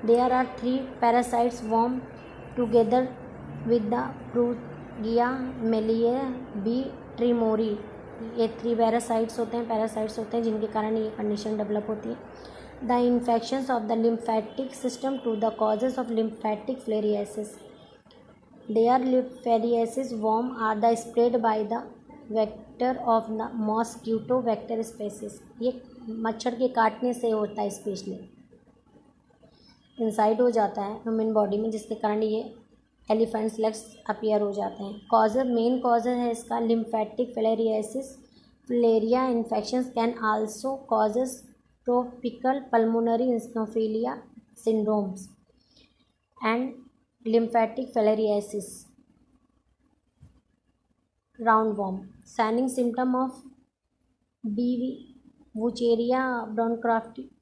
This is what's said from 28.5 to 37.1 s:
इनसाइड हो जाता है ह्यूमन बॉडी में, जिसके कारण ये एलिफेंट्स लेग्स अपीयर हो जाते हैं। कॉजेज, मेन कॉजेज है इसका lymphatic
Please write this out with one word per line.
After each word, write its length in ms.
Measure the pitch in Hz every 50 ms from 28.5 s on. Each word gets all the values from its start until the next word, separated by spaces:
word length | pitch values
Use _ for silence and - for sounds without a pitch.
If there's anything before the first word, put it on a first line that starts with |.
| - - _ _ _ _ _ _ _ - _ _ _ _ _ _ _ _ _ - _ _ _ _ _ _ _ _ _ -
इनसाइड 440 | 233 220 208 - 214 214 226 220
हो 80 | 247 247
जाता 300 | 233 226 208 202 202 - 202
है 100 | 196 214
ह्यूमन 360 | 214 - 226 226 220 220 220 220
बॉडी 240 | 214 208 196 196 208
में, 120 | 220 226
जिसके 240 | 220 214 214 - 226
कारण 280 | 214 - 214 208 214 220
ये 180 | 220 214 220 - - - - - _ _ _ _ _ _ _ _ -
एलिफेंट्स 500 | 220 220 226 226 226 220 214 220 214 220
लेग्स 240 | 220 220 214 - - - - - - -
अपीयर 320 | 208 - - 214 214 208
हो 100 | 208 202 202
जाते 300 | 202 202 196 190 - 202
हैं। 160 | 196 208 - - -
कॉजेज, 360 | - 226 220 220 214 254 262 247
मेन 320 | 240 233 226 233 254 254
कॉजेज 360 | 247 247 233 233 214 247 247 240
है 140 | 240 240
इसका 280 | 233 240 240 - 233 233
lymphatic 720 | 240 220 233 226 220 220 - 220 214 214